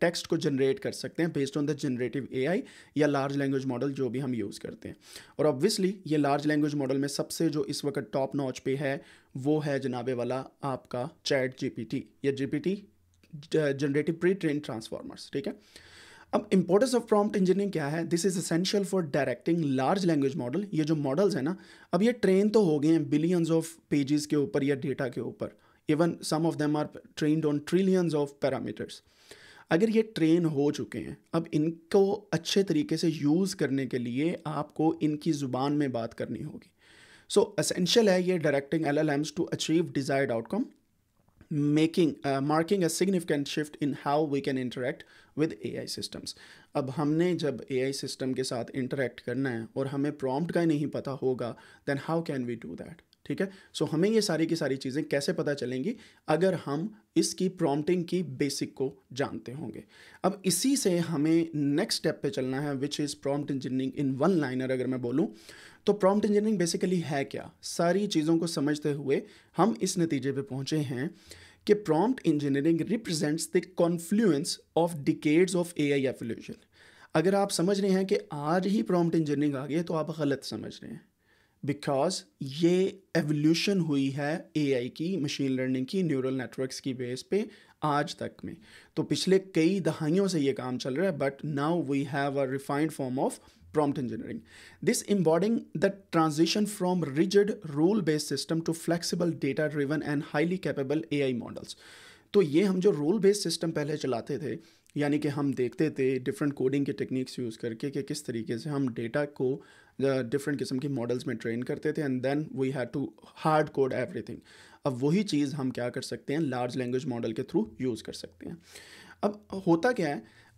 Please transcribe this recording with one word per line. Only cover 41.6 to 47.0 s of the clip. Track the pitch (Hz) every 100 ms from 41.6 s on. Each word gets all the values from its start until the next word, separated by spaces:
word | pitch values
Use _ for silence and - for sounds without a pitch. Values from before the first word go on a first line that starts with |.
| 147 151 160 165 160 120 143
uh, | 135 139
marking | 156 165 202
a | 170 -
significant | 185 190 170 151
shift | 139 - 151 -
in | 147 143 143
how | 147 156
we | 139 139
can |
interact | 131 127 131 123 165 - - - -
with | 160 160 -
A | - -
I | -
systems। | - - - - - - -
अब | 147 131
हमने | 135